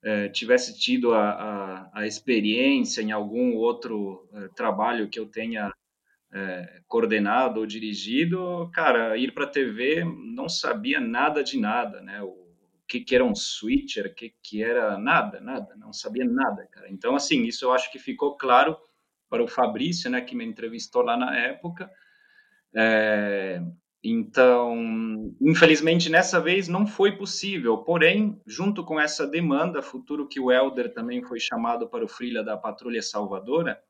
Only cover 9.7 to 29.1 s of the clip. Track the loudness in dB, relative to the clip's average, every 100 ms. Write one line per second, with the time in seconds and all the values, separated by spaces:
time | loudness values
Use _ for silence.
9.7 | -2 -2 0 -2 -8 -12 -10 -6 -4 -2
10.7 | -2 -2 -2 -2 0 0 0 -2 0 0
11.7 | 0 -2 -8 -14 -12 -12 -14 -20 _ _
12.7 | _ _ -10 2 4 4 0 -4 -6 0
13.7 | 0 0 -6 -6 -10 -18 _ -10 -4 0
14.7 | 2 0 0 2 2 2 -8 -10 -10 -10
15.7 | -18 -18 -12 -8 -2 0 2 0 -2 -12
16.7 | -20 -18 -6 -2 0 2 2 2 0 2
17.7 | 2 0 -10 -10 -2 -2 -2 4 6 6
18.7 | 0 _ _ _ _ _ -2 0 2 0
19.7 | 0 -2 -2 -2 -2 -4 -8 -8 -8 -10
20.7 | -10 -4 0 2 2 0 0 -2 -4 -10
21.7 | -10 -14 -16 _ _ _ _ _ _ _
22.7 | 2 4 4 4 2 2 0 -2 -4 -6
23.7 | -10 _ _ -2 -2 0 6 8 8 4
24.7 | -2 -4 -4 -4 -6 -10 0 4 8 8
25.7 | 8 6 2 4 4 4 2 2 0 0
26.7 | 0 0 4 2 2 -8 -6 -4 -2 0
27.7 | 0 2 4 4 4 0 -2 -14 -4 -2
28.7 | -2 -2 0 0